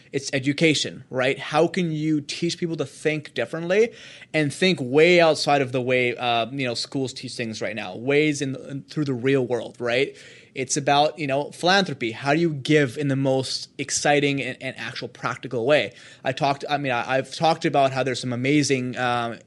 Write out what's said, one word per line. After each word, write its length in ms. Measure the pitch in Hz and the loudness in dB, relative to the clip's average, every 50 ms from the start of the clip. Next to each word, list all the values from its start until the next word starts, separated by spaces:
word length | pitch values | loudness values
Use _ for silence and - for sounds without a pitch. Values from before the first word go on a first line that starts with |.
| _ _ | _ _
It's 200 | - 139 - - - | -6 -6 -4 -2 -4
education, 720 | 135 123 143 139 - 170 160 147 - - 104 85 104 - - | -2 -2 -2 0 2 2 2 2 2 -2 -6 -8 -12 -14 -8
right? 280 | 127 127 127 135 135 | -4 -2 0 0 -2
How 300 | 143 - - 147 - 262 | -2 -6 -2 2 2 2
can 240 | - - 196 180 165 | 2 2 -2 -2 -2
you 300 | 156 151 151 156 156 147 | -2 -2 0 0 0 0
teach 360 | 143 - - - 170 170 165 | -2 -6 -6 -4 -4 -4 -4
people 200 | - 180 165 165 | -4 -4 -4 -4
to 80 | 151 139 | -4 -6
think 480 | - - - - 156 156 151 - - - | -8 -8 -4 -2 -2 -2 -2 -6 -6 -6
differently 560 | 127 117 - - 165 170 175 185 208 233 233 - - - - - - - - - | -6 -4 -4 -6 -6 -4 0 2 2 2 2 -2 -8 -20 -20 -20 -20 -12 -4 0
and 180 | 156 151 139 | 0 0 0
think 280 | - - 185 190 170 - | 0 2 2 2 2 0
way 380 | 135 120 131 151 160 175 180 170 | -2 2 4 6 8 8 8 8
outside 420 | 165 160 151 - - 151 143 143 | 6 6 4 2 2 2 2 2
of 100 | 135 120 | 2 0
the 100 | 127 131 | -2 -2
way, 340 | 120 127 127 127 123 120 120 | 0 2 2 2 2 0 0
uh, 320 | - 123 120 117 117 113 113 | -2 -2 0 0 0 -2 -2
you 160 | 135 139 135 | -4 -4 -4
know, 80 | 123 117 | -4 -4
schools 400 | - - - - 139 135 127 131 | -6 -6 -6 -4 -4 -4 -4 -6
teach 200 | - - 123 - | -10 -12 -10 -8
things 280 | - 120 110 110 - | -8 -8 -8 -6 -6
right 140 | 117 95 104 | -6 -6 -6
now, 200 | 110 104 92 92 | -6 -8 -8 -10
ways 460 | 110 117 135 143 147 156 151 147 139 | -6 -2 2 2 4 4 2 0 0
in, 140 | 147 135 131 | -4 -4 -6
in, 280 | - - - 143 135 - | -8 -10 -12 -12 -12 -12
through 220 | - - 156 151 | -8 -6 -4 -2
the 80 | 139 131 | -2 -2
real 320 | 117 117 135 139 135 127 | 0 2 2 2 2 2
world, 300 | 120 123 113 - 113 - - | 0 -2 -4 -4 -6 -8 -6
right? 360 | 120 117 117 127 143 - - - - - - - - _ - | -4 0 0 0 0 -2 -4 -10 -20 -20 -20 -20 -20 _ -8
It's 200 | 131 131 - - | -8 -6 -4 -4
about, 440 | 151 135 143 143 143 151 156 - - | -2 0 2 4 4 4 2 0 -4
you 80 | 151 | -4
know, 240 | 135 135 139 147 - | -2 -2 -2 -4 -4
philanthropy. 600 | - - - 175 190 202 185 180 135 - 123 107 | -6 -2 2 2 4 4 2 0 -4 -4 -6 -6
How 220 | 110 101 127 139 147 | -6 -4 0 0 2
do 60 | 165 | 2
you 100 | 175 165 | 2 2
give 480 | 151 139 123 - 151 151 143 123 - | 0 -2 0 2 4 4 4 2 -2
in 100 | 147 147 | -4 -2
the 80 | 139 131 | -2 0
most 540 | 135 139 135 135 131 127 - - - - - _ | 0 2 2 2 0 0 -2 -6 -8 -10 -12 _
exciting 640 | - 135 - - - - 151 147 143 143 143 139 139 | -10 -6 -4 -4 0 2 4 4 4 4 2 0 -2
and, 160 | 120 127 120 - | -4 -6 -8 -8
and 140 | 131 131 - - | -10 -10 -10 -10
actual 280 | 117 117 127 - 135 | -10 -10 -10 -10 -12
practical 560 | 117 - - - 123 123 - - 123 135 120 113 | -12 -10 -8 -6 -6 -6 -6 -8 -6 -4 -2 2
way? 260 | 135 151 139 107 - - - - - - - - | 4 4 4 2 0 -6 -12 -20 -20 -20 -8 -6
I 80 | 135 | -6
talked, 340 | 131 - 151 139 143 - - | -2 0 0 0 0 -2 -4
I 100 | - 147 143 | -4 -4 -4
mean, 120 | 143 135 | -2 -2
I, 260 | 120 120 104 - 131 | -2 -2 -2 0 -2
I've 160 | 135 135 - - | -2 -2 -4 -4
talked 320 | - 165 160 165 160 - | 0 2 2 2 2 0
about 260 | 160 - 139 135 131 | 2 4 4 4 4
how 100 | 131 131 | 2 0
there's 180 | 127 131 123 - | -2 -2 -2 -4
some 140 | - 127 123 | -4 -6 -4
amazing, 640 | 120 123 135 147 151 143 135 139 127 123 127 113 | -2 0 2 2 2 2 2 0 -2 -2 -4 -4
um, 400 | 107 127 123 120 120 120 117 110 95 - | -4 -2 -2 0 -2 -2 -6 -8 -12 -16